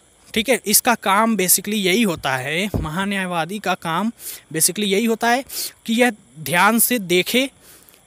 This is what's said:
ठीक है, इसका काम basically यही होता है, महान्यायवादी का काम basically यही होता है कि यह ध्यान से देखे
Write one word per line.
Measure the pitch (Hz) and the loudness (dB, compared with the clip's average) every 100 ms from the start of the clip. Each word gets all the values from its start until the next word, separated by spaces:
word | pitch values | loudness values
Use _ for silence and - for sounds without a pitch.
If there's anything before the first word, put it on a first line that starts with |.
| _ _ - | _ _ -6
ठीक | 220 226 | -2 0
है, | 233 196 | 0 0
इसका | 214 247 226 | 0 2 0
काम | 208 196 226 208 | 2 2 2 2
basically | 185 - 202 214 | 2 0 0 -2
यही | 180 202 | 2 2
होता | 214 156 147 131 | 2 0 -2 -2
है, | 131 160 208 - | -2 -4 -4 -4
महान्यायवादी | 156 165 196 202 185 175 160 208 | -4 -4 -2 -2 -2 -4 -4 -4
का | 196 185 | -4 -4
काम | 170 165 220 - - - - | -2 -2 -2 -4 -12 -16 -8
basically | 156 156 180 208 | -2 -2 -2 0
यही | 190 | 2
होता | 233 220 233 | 0 0 0
है | 247 - - - - - | 0 -2 -10 -10 -10 -2
कि | |
यह | 226 247 208 _ 160 | 2 2 0 _ -12
ध्यान | 143 175 202 226 | -2 4 4 4
से | - 247 | 2 0
देखे | 175 180 175 247 269 - - - - - | 2 0 2 0 0 -6 -20 -20 -20 -20